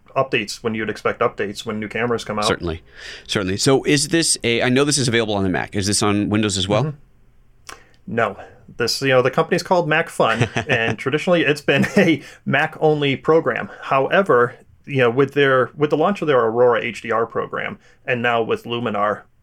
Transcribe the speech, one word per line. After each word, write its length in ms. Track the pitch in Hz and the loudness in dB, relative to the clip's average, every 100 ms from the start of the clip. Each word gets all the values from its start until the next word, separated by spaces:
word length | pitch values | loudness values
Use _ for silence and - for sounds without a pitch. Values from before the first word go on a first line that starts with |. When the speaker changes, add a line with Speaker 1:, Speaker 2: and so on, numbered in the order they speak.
| _ | _
Speaker 1:
updates, 480 | 135 135 123 104 - | -4 -2 -2 -6 -6
when 120 | 120 110 | -6 -4
you'd 120 | 104 | -6
expect 320 | 101 113 104 | -4 -4 0
updates, 460 | 117 - 104 104 117 | -2 -2 -8 -8 -8
when 140 | 107 | -8
new 80 | 104 | -6
cameras 340 | 110 120 113 | -4 -2 -2
come 160 | - 107 | -4 -2
out. 60 | |
Speaker 2:
Certainly, 380 | 104 95 87 80 - - - - - | -2 -2 -4 -8 -10 -20 -18 -16 -6
certainly. 300 | 110 92 98 | -4 -2 0
So 260 | 139 135 | 2 2
is 260 | 131 143 143 | 2 0 2
this 300 | 165 160 - | 0 0 -2
a, 180 | 117 117 | -2 0
I 60 | 120 | 2
know 160 | 127 | 2
this 140 | 147 139 | 2 0
is 100 | 123 | 0
available 260 | 117 107 | 0 0
on 80 | 101 | -2
the 60 | 95 | -2
Mac. 260 | 78 55 | -2 -4
Is 140 | 104 95 | -4 -2
this 120 | 101 | 0
on 280 | 107 101 101 | 0 0 0
Windows 280 | 104 107 95 | 0 0 -2
as 120 | 95 | 0
well? 160 | 104 | 0
Speaker 1:
Mm-hmm. 120 | 151 143 - _ _ _ _ _ - - - _ - | 0 -6 -16 _ _ _ _ _ -20 -20 -20 _ -8
No. 300 | 113 110 98 - - - - | -2 -2 -4 -16 -20 -16 -6
This, 240 | 117 - | -4 -2
you 80 | 135 | 2
know, 140 | 127 | 4
the 80 | 127 | 2
company's 320 | - 160 175 | 2 0 0
called 260 | - 180 156 | 0 0 2
Mac 200 | 156 165 | 0 0
Fun, 400 | - 127 113 120 | 0 0 2 -2
Speaker 2:
<laughs> 160 | 120 - | -2 -2
Speaker 1:
and 300 | 123 113 110 | -2 -2 -4
traditionally 440 | 135 151 - 175 | -4 -4 0 0
it's 180 | 139 147 | 2 -2
been 260 | - 139 131 208 | 0 0 2 2
a 260 | 175 143 - - | 2 2 -2 -14
Mac-only 720 | - 135 156 - 156 151 143 131 | -2 0 -2 0 0 2 0 0
program. 540 | - 160 131 110 104 - | 2 2 2 -2 -6 -10
However, 720 | - 135 135 180 196 123 120 - _ - | -2 0 2 2 4 4 2 -2 _ -20
you 140 | - 139 | -6 2
know, 120 | 120 | 2
with 240 | 123 135 | 4 2
their, 360 | 143 139 131 120 - | 4 4 4 2 0
with 140 | 151 | 0
the 60 | 151 | 2
launch 240 | 175 202 | 0 0
of 60 | 156 | 2
their 100 | 127 | 2
Aurora 420 | 113 117 123 110 | 2 4 4 4
H 200 | 117 98 | 0 -6
D 80 | 117 | -4
R 160 | 110 117 | -2 -2
program, 520 | 101 - - 107 104 _ _ | -4 -6 -6 -8 -10 _ _
and 180 | - 123 | -6 -2
now 200 | 120 117 | 0 0
with 220 | 113 110 | 0 -2
Luminar, 580 | 120 120 117 104 104 101 - _ | -4 -6 -4 -2 -2 -2 -8 _